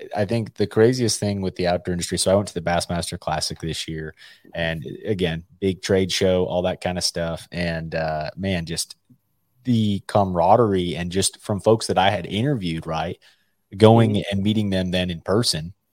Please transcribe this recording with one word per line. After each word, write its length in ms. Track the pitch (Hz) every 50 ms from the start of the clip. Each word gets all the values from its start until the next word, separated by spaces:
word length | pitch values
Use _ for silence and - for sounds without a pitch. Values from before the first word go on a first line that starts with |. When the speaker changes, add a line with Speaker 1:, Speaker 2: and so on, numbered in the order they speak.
| - - -
Speaker 1:
I 80 | 104 104
think 300 | 92 117 117 110 - -
the 100 | - 104
craziest 540 | - - 113 110 120 131 127 120 107 - -
thing 200 | 107 104 101 98
with 140 | 95 92 -
the 140 | - 90 87
outdoor 240 | 87 87 - 90 90
industry, 260 | 87 82 - 92 87
so 140 | - 98 95
I 20 |
went 140 | 101 104 -
to 60 | -
the 60 | 87
Bassmaster 560 | 80 87 85 85 - - 87 85 82 - 87 87
Classic 400 | - 82 - 78 - - 80 -
this 260 | - 82 78 - -
year, 300 | - 80 78 78 78 - _ - - - _ _ - -
and 320 | 85 85 82 82 80 64 65 - - -
again, 400 | 104 107 90 92 85 80 80 - _ _ -
big 220 | 101 98 92 - -
trade 280 | - 101 95 95 87
show, 340 | - - 101 92 92 90 90
all 160 | - - 90 90
that 180 | 90 90 -
kind 180 | - 92 90 90
of 60 | -
stuff. 420 | - - 87 85 82 82 80 - - -
And, 420 | 87 87 85 82 80 80 80 82
uh, 360 | 80 80 78 78 76 76 - -
man, 300 | 85 95 98 95 87 82
just 300 | 80 82 - - - - _ _ _ - _ _ _ _ _ _ _ _ _ -
the 360 | 131 120 113 110 104 101 92 -
camaraderie 880 | - - 107 98 95 90 85 82 92 107 120 120 107 98 92 87 87 80
and 140 | 80 87 87
just 300 | 85 98 92 - - -
from 200 | - - 107 95
folks 260 | - 110 113 113 -
that 120 | - 98 92
I 120 | 92 101
had 160 | 104 - 82
interviewed, 600 | - 90 104 120 147 147 113 92 85 80 80 80
right, 320 | 82 80 80 80 87 - - _ - _ _ _ _ _ _ _ _ -
going 400 | 95 110 110 113 117 113 107 104
Speaker 2:
Mm-hmm. 80 | 98 - -
Speaker 1:
and 120 | 101 98 95
meeting 280 | 104 107 110 107 101
them 200 | 95 92 92 92
then 200 | 87 92 90 90
in 100 | 85 80 -
person. 520 | - 95 113 120 - - 78 78 87 - _ _ _